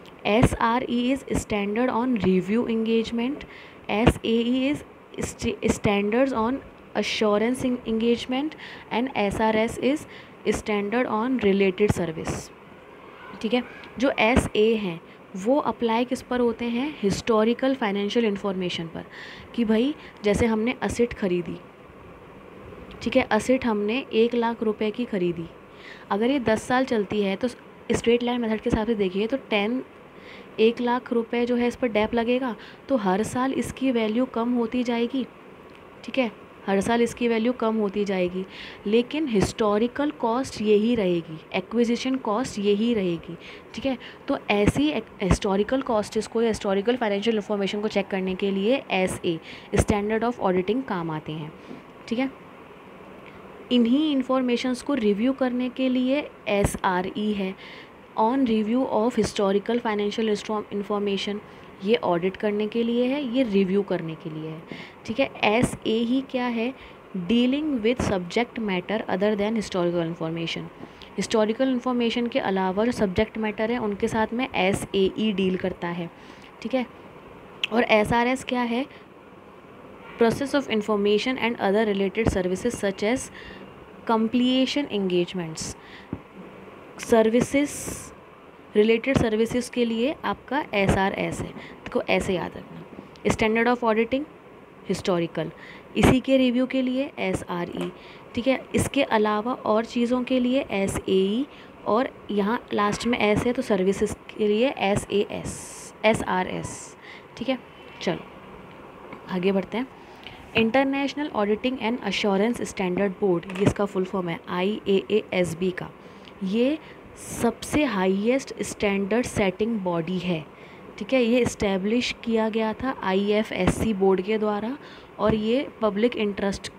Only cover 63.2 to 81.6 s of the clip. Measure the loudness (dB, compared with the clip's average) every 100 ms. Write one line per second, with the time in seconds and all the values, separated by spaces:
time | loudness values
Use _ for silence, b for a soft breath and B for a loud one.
63.2 | -2 0 4 4 4 2 2 -2 -4 -8
64.2 | -10 -8 -10 -12 -14 B B B -8 -2
65.2 | -2 0 2 4 2 -2 0 0 2 0
66.2 | 0 -4 -2 -2 -4 -6 B B -10 -8
67.2 | 2 4 4 2 0 0 2 2 0 0
68.2 | 0 -2 -2 -2 -2 -2 -2 -4 -2 0
69.2 | 2 2 0 -2 -2 0 0 0 -2 -4
70.2 | -6 -4 -4 -6 -10 -14 B B B -6
71.2 | 0 2 2 2 0 0 0 0 0 0
72.2 | 0 0 0 0 0 2 0 2 0 2
73.2 | 0 -2 -4 -2 -2 -2 -2 -2 -2 0
74.2 | 0 -2 -2 0 2 0 0 2 2 2
75.2 | 0 2 2 0 -2 -4 -6 -6 -8 -10
76.2 | B B B -12 -2 -2 -2 -10 -20 -20
77.2 | -20 -20 -20 -10 -2 0 4 4 4 2
78.2 | 2 0 -2 -2 0 -2 -4 B B -20
79.2 | -20 -20 -20 -20 -20 -20 -20 -20 -18 0
80.2 | 2 2 0 -2 0 -2 0 0 2 2
81.2 | 0 0 -2 0